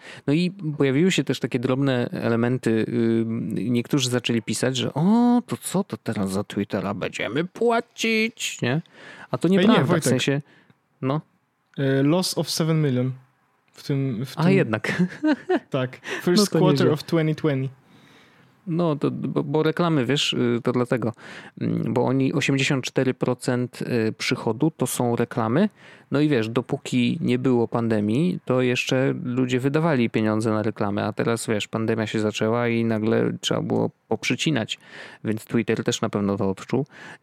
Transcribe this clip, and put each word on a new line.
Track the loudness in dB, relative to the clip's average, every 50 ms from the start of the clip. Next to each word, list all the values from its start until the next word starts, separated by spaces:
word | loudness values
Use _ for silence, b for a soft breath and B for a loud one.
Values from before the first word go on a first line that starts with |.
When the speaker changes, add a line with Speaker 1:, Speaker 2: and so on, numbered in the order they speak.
| B B B B B
Speaker 1:
No | 0
i | 2 2 2 0 -2 -4 -6 -4 0 2
pojawiły | 2 2 4 4 4 4
się | 2 2 0
też | -2 -2 -4
takie | -4 -4 -4 -2
drobne | 0 0 0 2 2 0 0 0 -2 -2
elementy. | -4 -2 0 0 2 2 2 2 0 0 0 2 2 2 0 0
Ym, | 0 0 2 2 2 2 0 -2 -4 -4 -4 -4 -4
niektórzy | -4 -2 0 0 0 0 0 -2 0 0 0
zaczęli | -2 -2 0 0 -2 -2
pisać, | -2 -4 -4 -2 -2 -2 -2
że | -2 -4 -4 -2
o, | 0 2 4 4 4 4 4 4 2 0
to | -2 -6
co, | -8 -6 -4 -4 -4 -4
to | -4 -8
teraz | -10 -6 -6 -4 -2 -2 -2
za | -2 -4 -4
Twittera | -4 -2 -4 -2 -2 -2 -4 -4 -4 -4
będziemy | -4 -6 -6 -6 -6 -6 -4 -2 -4 -4
płacić, | -4 -4 -2 0 0 0 0 -2 _ _ -4 -2 0 0 0 0 -2 -4 -6 -8 -8 -6 -4
nie? | -2 -2 -2 -2 -4 B B B B B B B B B
A | -4 0
to | 2 2
Speaker 2:
Ej, |
nie, | 4 4
Speaker 1:
nieprawda, | 6 6 6 6 4
w | 4
Speaker 2:
Wojtek. | 2 2 2 2
Speaker 1:
sensie, | 2 2 2 0 0 0 -2 b b b b b b b _ _ _ -6
no. | -2 -2 -2 -2 -4 _ _ _ _ _ _ _ _ _ -6 -2
Speaker 2:
E, | 0 2 2 4
loss | 4 4 2 2 0 -2 -2 -4
of | -4 -2
seven | -2 -2 0 2 2 2
million | 2 2 2 0 0 -2 -4 -8 -14 _ _ _ _ _ _ _ _ _
w | _ -12
tym, | -6 -4 -2 -2 -2 -2 -4 -4 -6
w | -6 -2 0
Speaker 1:
A |
Speaker 2:
tym | 2 4
Speaker 1:
jednak. | 4 4 4 2 0 -2 -2 -2 0 0 0 -2 -2 -2 0 0
<laughs> | 0 0 0 -2 -2 -2 -2 -2
Speaker 2:
Tak. | -4 -2 -2 -4 -6 -10 B B B B
First | B 2 4 4
Speaker 1:
No | 4
to | 2 4 4
Speaker 2:
quarter | 4 4 4 4 4
Speaker 1:
nieźle. | 2
Speaker 2:
of | 2 0 -2
twenty | 0 0 2 2 0 0
twenty. | 0 0 0 0 0 -2 -6 -8 _ b b b b b b b b b b b b b b b b -8
Speaker 1:
No, | -4 -2 0 0 0 0
to, | 0 0 -2
bo, | -2 -2 -4 -4 -2 -2 -2
bo | 0 0 0
reklamy, | 2 0 0 0 2 2 2 2 2
wiesz, | 2 0 0 0 -2
y, | 0 0 2 2 2 2 0
to | 0
dlatego. | 2 2 2 0 0 0 -2 -2 -4 B B B B B B B B -6
Mm, | -4 -2 -2 -2 -2 0 0
bo | 0 2
oni | 2 2 2 0 0
osiemdziesiąt | 0 0 0 0 0 0 0 0 -2 -2 -4
cztery | -2 -2 0 0 0 0
procent, | -2 -2 -2 -2 -2 -2 -2 0 0 -2 -4 -6 -8 -6 -2 0 0 0 0
y, |
przychodu | -2 -4 -2 -2 -2 -2 0 -2 0 0 0 0 0
to | 0 -2
są | -2 0 0 0 2 2
reklamy. | 0 0 0 0 -2 0 2 2 2 2 0 B B B B B B B B
No | 0 2
i | 2 4
wiesz, | 2 2 0 0
dopóki | 0 -2 -2 -2 -4 -6 -4 -2 0 2 2 2 0 0
nie | 0 0 0 2
było | 2 2 4 4 2 2
pandemii, | 0 0 0 2 2 2 2 2 2 2 0 0 -2 -4 -2
to | 0 0 2
jeszcze | 2 2 0 0 0 0 0 2 2 0 -2 -4 -4
ludzie | -4 -2 -2 0 0 0 0
wydawali | 0 0 0 2 2 2 2 2 2 2
pieniądze | 2 0 2 2 2 0 0 0
na | 0 0
reklamę, | 0 -2 -2 -2 -2 -2 -2 -2 -2
a | -2
teraz, | -2 -2 -2 -2 -2 -2 -2
wiesz, | -2 -2 -2 -4 -4
pandemia | -4 -4 -2 0 0 -2 -2
się | -2 -2 -2
zaczęła | -2 -2 -2 0 0 0 0 0 0 0
i | 0 0 0
nagle | 0 0 0 0 2 2 2 2 0 -2 -4
trzeba | -4 -2 -2 -2
było | -2 -2 0 0 0 -2 -4 _ _ -6
poprzycinać, | -6 -4 -2 -2 -2 -2 0 -2 0 -2 -2 -6 -8 -12 B B B B B B B B B
więc | -4 -4 -4 -4
Twitter | -2 -2 0 0 0 0 0 0
też | -2 -2 -2
na | -2 -2
pewno | 0 0 0 0 0
to | 0 0 -2
odczuł, | -2 -4 -6 -4 -2 -2 -2 -4 B B B B B B